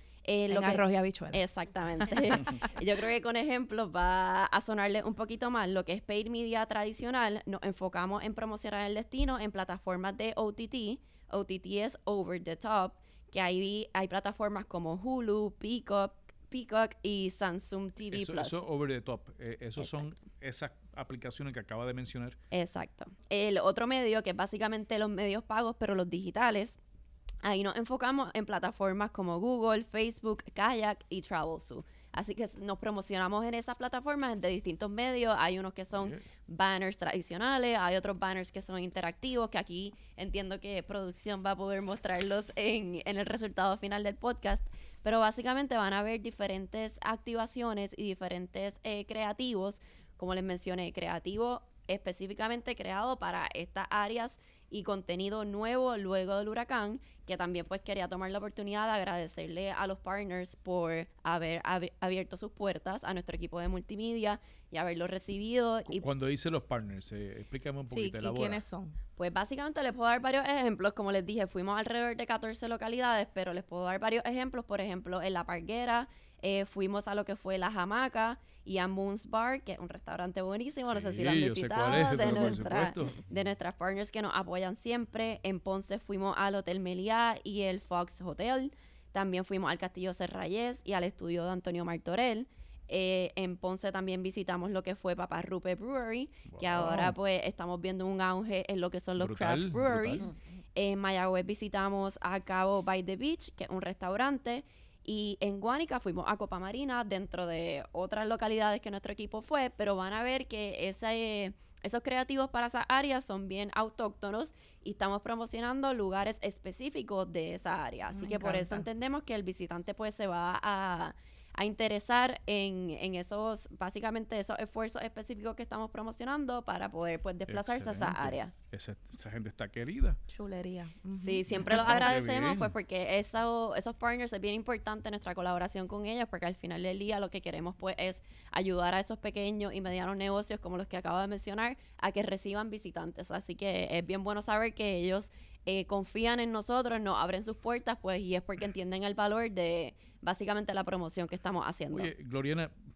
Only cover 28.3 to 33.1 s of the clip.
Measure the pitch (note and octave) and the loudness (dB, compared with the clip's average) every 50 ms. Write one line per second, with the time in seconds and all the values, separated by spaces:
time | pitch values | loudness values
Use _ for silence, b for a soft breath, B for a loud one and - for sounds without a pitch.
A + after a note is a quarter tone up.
28.3 | - A3 G#3+ G#3 G#3 F3 F#3 F#3 A3 - G3 G3 F#3+ G3+ G#3 G#3 - - F#3+ F3 | 0 -2 0 0 0 0 0 0 0 2 2 2 2 2 0 -2 -2 -2 -2 0
29.3 | E3+ F3 G3+ B3 B3+ A#3+ A3 A3+ A3 A3 A3+ - - G#3+ A3 A#3 A3+ - - A3 | 0 2 2 2 2 4 4 6 4 4 2 0 0 0 0 0 0 -2 -2 -2
30.3 | G#3+ - - - - - G3+ A3+ C4 A3+ G#3+ G#3 G#3 - - - F3 F#3 E3 - | -2 -2 -4 -8 -2 2 4 4 4 4 2 2 0 -2 -6 -6 -6 -6 -4 -2
31.3 | G3 D#3+ D3+ D#3+ D#3+ D#3+ - - - - b b b b b b b - G3+ G#3 | -2 -2 0 -2 -4 -6 -8 -10 -12 -12 b b b b b b b -4 -2 -2
32.3 | G3 A3+ A#3 G3 - - - G3+ G3 F#3+ - G#3+ G#3 G3 G3 - | -2 -2 -2 -4 -4 -6 -4 -4 -4 -2 -2 -2 -2 -2 -2 -2